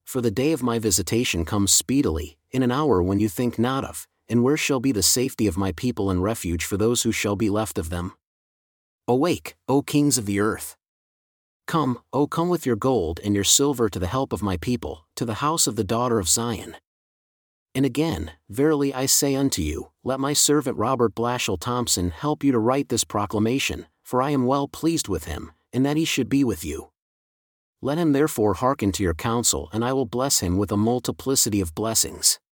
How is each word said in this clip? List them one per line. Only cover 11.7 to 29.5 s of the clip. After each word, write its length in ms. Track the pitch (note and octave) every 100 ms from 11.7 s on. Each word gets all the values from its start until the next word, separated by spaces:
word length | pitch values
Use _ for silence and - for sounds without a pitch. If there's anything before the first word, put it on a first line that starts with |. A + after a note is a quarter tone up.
| E3 C3+ A#2+ -
O 140 | B2+ D3
come 240 | - E3+
with 160 | F3 C3
your 100 | A2
gold 440 | C3+ B2 D#2+ E2
and 120 | G2+ G2+
your 80 |
silver 440 | G2 - C#3+ B2 A2
to 120 | F#2+
the 80 | F2+
help 260 | B2+ C3+
of 80 | F#2+
my 160 | G2+ F2+
people, 480 | A#2+ B2 D#2+ - _ -
to 100 | A#2
the 100 | G#2
house 320 | D3 E3 -
of 80 | G#2+
the 80 |
daughter 340 | G2 A#2 B2 A2+
of 100 | F2+
Zion. 480 | - A#2+ A#2 - - _ _ _ _ _ _ _ _ _ C3+
And 100 | C3+
again, 460 | B2+ D#3+ F2 D#2+ - -
verily 460 | G2+ D3+ D3 C#3 C3
I 100 | C3
say 300 | - C#3+ C3+
unto 260 | C#3 -
you, 300 | D2+ D2+ - _
let 160 | A#2+ C3
my 140 | C3+
servant 420 | D3 - D3 C3 -
Robert 380 | A2 C3 A#2
Blashill 460 | - A#2 B2 - F#2
Thompson 500 | - B2 A#2 - F2+
help 340 | - D3 D3+
you 80 | C#3
to 60 | B2
write 320 | A2 C3+ -
this 140 | A#2
proclamation, 800 | - G#2+ G2+ G#2+ A2 C3+ - B1+ - _
for 220 | - B2
I 80 | C3+
am 160 | C#3+ B2
well 200 | C#3 C#3+
pleased 400 | - D#3+ D#3+ -
with 180 | F2 -
him, 260 | D2 D#2 - _ A#2+
and 80 |
that 140 | C#3 D3+
he 80 | D#3+
should 240 | - A2
be 140 | C#3
with 200 | B2+ F2
you. 280 | D#2+ C2 - _ _ _ _ _ _ _ _ _
Let 160 | B2+ D#3
him 160 | E3
therefore 400 | C#3 D3+ - G#2+
hearken 380 | F#2+ B2+ C#3 G2+
to 100 | F2
your 140 | F#2 D#2+
counsel, 540 | A#2 A#2 A2+